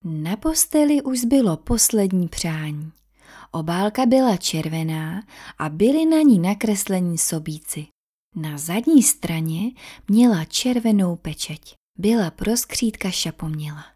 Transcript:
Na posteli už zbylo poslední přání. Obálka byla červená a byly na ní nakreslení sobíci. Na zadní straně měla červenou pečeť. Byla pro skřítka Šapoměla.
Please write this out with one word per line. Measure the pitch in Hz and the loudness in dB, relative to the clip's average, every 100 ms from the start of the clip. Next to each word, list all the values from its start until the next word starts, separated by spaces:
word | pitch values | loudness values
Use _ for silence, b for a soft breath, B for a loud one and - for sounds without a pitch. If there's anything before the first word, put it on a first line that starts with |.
Na | 175 156 156 208 | -8 -6 -6 -4
posteli | 320 320 - 302 294 294 | -2 -2 0 2 4 2
už | 277 262 | 0 -2
zbylo | 240 277 226 160 | 2 4 4 0
poslední | - 226 - 220 196 185 175 | -2 0 2 2 2 0 -2
přání. | - 170 160 151 147 156 _ _ B B B B | -4 -6 -4 -6 -8 -10 _ _ B B B B
Obálka | 165 160 175 208 208 254 | -8 -4 -2 -2 0 4
byla | 262 254 185 | 4 4 2
červená | - 160 156 160 160 160 156 175 220 B B B | -2 -4 -4 -4 -4 -4 -6 -8 -12 B B B
a | 156 | -8
byly | 156 214 294 320 | 2 2 4 4
na | 320 | 4
ní | 302 208 | 6 6
nakreslení | 175 208 220 202 - 185 180 165 | 4 0 0 -2 0 -2 -2 -2
sobíci. | - 165 160 156 - - 151 _ _ _ _ - | -4 -4 -6 -12 -10 -12 -12 _ _ _ _ -10
Na | 151 147 | -8 -8
zadní | 156 185 240 311 | -6 -4 4 6
straně | 220 - - 165 160 160 214 254 B B - | 6 0 -4 -4 -2 -2 -4 -6 B B 0
měla | 208 247 196 | 4 6 4
červenou | 160 - 254 247 226 208 180 170 | -2 -4 -2 0 2 2 2 -2
pečeť. | - 151 - 156 - - _ - | -8 -10 -10 -12 -16 -20 _ -4
Byla | 196 233 175 | 0 2 0
pro | - - 233 | -4 -2 -2
skřítka | - - 226 - 190 | -4 -2 -4 -2 -6
Šapoměla. | 180 165 - 160 156 151 151 - | -4 -6 -6 -8 -8 -8 -12 -16